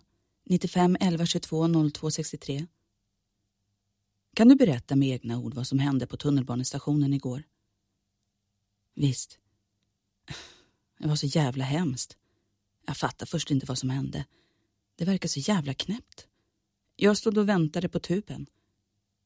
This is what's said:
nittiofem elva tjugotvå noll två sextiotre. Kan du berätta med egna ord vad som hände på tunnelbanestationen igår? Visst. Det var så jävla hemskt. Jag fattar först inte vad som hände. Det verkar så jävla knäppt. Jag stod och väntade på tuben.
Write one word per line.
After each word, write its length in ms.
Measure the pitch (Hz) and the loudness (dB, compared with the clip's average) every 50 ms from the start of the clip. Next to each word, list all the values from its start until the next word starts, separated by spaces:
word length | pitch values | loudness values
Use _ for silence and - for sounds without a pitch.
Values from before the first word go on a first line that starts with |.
| _ _ _ _ _ _ _ _ _ | _ _ _ _ _ _ _ _ _
nittiofem 520 | - 180 170 - 180 - 180 180 180 180 - | -2 -2 0 0 0 2 2 4 4 4 2
elva 260 | - 185 170 160 170 | 2 0 0 0 -2
tjugotvå 420 | 175 - 170 - - 160 160 165 170 | -2 -2 -4 -4 -4 -2 0 2 4
noll 240 | 165 160 156 147 | 4 4 4 2
två 200 | - - - 156 | 0 -2 -4 -4
sextiotre. 560 | - - 156 - - - - - 139 139 165 - _ _ _ _ _ _ _ _ _ _ _ _ _ _ _ _ _ _ _ _ _ _ _ _ _ _ _ _ _ _ _ _ - | -4 -4 -6 -6 -8 -10 -8 -6 -6 -6 -6 -10 _ _ _ _ _ _ _ _ _ _ _ _ _ _ _ _ _ _ _ _ _ _ _ _ _ _ _ _ _ _ _ _ 2
Kan 140 | - 226 247 | 6 8 10
du 80 | 277 | 10
berätta 400 | 277 262 185 131 120 - - 135 | 10 8 4 2 0 -2 0 2
med 140 | 139 139 135 | 2 4 2
egna 280 | 127 123 - 117 120 123 | 0 -2 -4 -6 -6 -6
ord 160 | 120 117 110 | -6 -6 -8
vad 140 | 117 127 - | -6 -6 -2
som 120 | 135 135 | 0 0
hände 280 | 139 143 135 127 123 - | 0 2 0 -2 -2 -4
på 100 | - - | -8 -4
tunnelbanestationen 960 | - 147 143 135 127 131 120 123 127 - - 139 - 151 147 151 143 139 139 | -2 0 0 0 0 -2 -4 -4 -4 -4 -6 -6 -4 -2 0 2 2 2 0
igår? 300 | 135 - 127 123 139 151 _ _ _ _ _ _ _ _ _ _ _ _ _ _ _ _ _ _ _ _ _ _ _ _ _ _ _ _ _ - | -2 -2 -6 -8 -8 -12 _ _ _ _ _ _ _ _ _ _ _ _ _ _ _ _ _ _ _ _ _ _ _ _ _ _ _ _ _ -6
Visst. 440 | - 147 135 127 - - - - _ _ _ _ _ _ _ _ _ _ _ _ _ _ _ _ _ _ - - - - - - _ _ _ _ _ _ _ _ - | -2 0 0 0 -2 -6 -10 -12 _ _ _ _ _ _ _ _ _ _ _ _ _ _ _ _ _ _ -18 -18 -18 -18 -20 -20 _ _ _ _ _ _ _ _ -6
Det 80 | - 151 | -2 -2
var 80 | 151 | -2
så 100 | 147 - | 0 -2
jävla 380 | 139 - 165 147 127 127 135 131 | -2 0 0 0 0 0 -4 -4
hemskt. 540 | 131 143 160 185 147 131 123 - - - _ _ _ _ _ _ _ _ _ _ _ _ _ - | -2 -2 -2 -2 -2 -2 -4 -8 -10 -10 _ _ _ _ _ _ _ _ _ _ _ _ _ -12
Jag 120 | - 143 - | -10 -8 -4
fattar 280 | - 127 - - - | -4 -6 -4 -6 -10
först 260 | - - 156 - - | -6 -6 -6 -2 0
inte 140 | 147 131 - | -2 -2 -2
vad 120 | - 127 131 | -2 -6 -4
som 120 | - 131 | -4 -4
hände. 360 | 131 139 139 135 143 143 139 _ _ _ _ _ _ _ _ _ _ _ _ _ _ | -4 -4 -4 -6 -6 -8 -10 _ _ _ _ _ _ _ _ _ _ _ _ _ _
Det 100 | - 170 | -6 -2
verkar 240 | 185 196 180 - 165 | 0 0 0 -2 -4
så 100 | - 143 | -6 -4
jävla 340 | 135 - 214 180 139 143 135 | -2 -2 0 0 0 -4 -6
knäppt. 540 | - - - 202 247 - _ - - - _ _ _ _ _ _ _ _ _ _ _ _ _ _ | -6 -4 -6 -6 -8 -8 _ -20 -20 -20 _ _ _ _ _ _ _ _ _ _ _ _ _ _
Jag 220 | - 196 202 208 - | 2 2 4 4 4
stod 200 | - 220 202 214 | 0 0 2 2
och 120 | 208 202 | 2 2
väntade 400 | 208 175 160 151 - 170 180 175 | 2 2 2 2 0 -2 -4 -2
på 100 | - 175 | -4 -4
tuben. 480 | - - 175 208 214 - 135 - 143 - _ _ _ _ _ _ _ _ _ _ _ _ _ _ _ | -2 -2 -4 -4 -2 -6 -12 -12 -12 -14 _ _ _ _ _ _ _ _ _ _ _ _ _ _ _